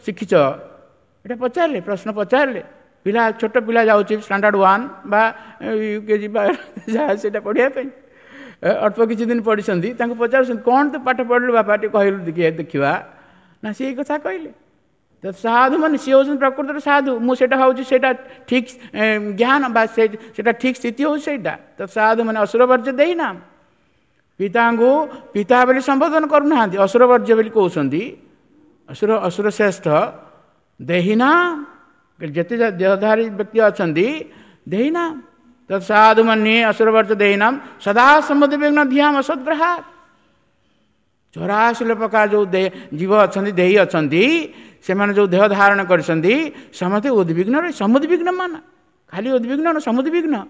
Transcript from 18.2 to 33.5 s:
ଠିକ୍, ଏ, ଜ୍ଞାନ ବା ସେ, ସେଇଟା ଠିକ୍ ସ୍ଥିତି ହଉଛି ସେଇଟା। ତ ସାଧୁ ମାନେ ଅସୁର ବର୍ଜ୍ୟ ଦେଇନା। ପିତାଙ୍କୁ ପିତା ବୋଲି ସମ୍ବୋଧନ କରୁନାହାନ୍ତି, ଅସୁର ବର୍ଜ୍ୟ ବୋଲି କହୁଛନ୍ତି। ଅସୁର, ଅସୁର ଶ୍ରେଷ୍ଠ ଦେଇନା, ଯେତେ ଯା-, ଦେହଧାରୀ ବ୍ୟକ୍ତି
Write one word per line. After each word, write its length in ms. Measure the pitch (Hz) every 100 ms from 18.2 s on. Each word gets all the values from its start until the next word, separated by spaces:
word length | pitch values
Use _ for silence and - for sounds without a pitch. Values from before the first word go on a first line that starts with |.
| - - -
ଠିକ୍, 200 | 247 240 - -
ଏ, 240 | - 214 214 208
ଜ୍ଞାନ 300 | 196 240 277 262
ବା 180 | 226 220
ସେ, 220 | 226 220
ସେଇଟା 440 | 214 - - 214
ଠିକ୍ 240 | 233 254 254
ସ୍ଥିତି 280 | 240 233
ହଉଛି 180 | 294 294
ସେଇଟା। 340 | 294 285 170 151 - -
ତ 40 |
ସାଧୁ 380 | 196 - 214 226
ମାନେ 180 | 226 220
ଅସୁର 260 | 202 233 247
ବର୍ଜ୍ୟ 260 | 254 233
ଦେଇନା। 360 | 254 311 349 269 175 - _ _ _ _ _ _ _ _ -
ପିତାଙ୍କୁ 520 | 196 226 233 233 240 285 302 - -
ପିତା 320 | 202 202 247
ବୋଲି 160 | 254 262
ସମ୍ବୋଧନ 460 | 262 269 311 311 311
କରୁନାହାନ୍ତି, 500 | 294 285 302 214 185
ଅସୁର 300 | 196 240 247
ବର୍ଜ୍ୟ 280 | 247 202
ବୋଲି 160 | 226 220
କହୁଛନ୍ତି। 540 | 220 185 170 139 147 240 - _ _ _ _ _ _ -
ଅସୁର, 200 | 139 208 220
ଅସୁର 320 | 190 - 208
ଶ୍ରେଷ୍ଠ 400 | 202 208 180 170 151 233 - - _ _ _ _ -
ଦେଇନା, 480 | 127 175 175 214 254 330 349 320 294 - _ _ _ _
ଯେତେ 360 | 160 147 170 233
ଯା-, 140 | 226
ଦେହଧାରୀ 600 | 180 185 196 208 220 226
ବ୍ୟକ୍ତି 280 | 202 202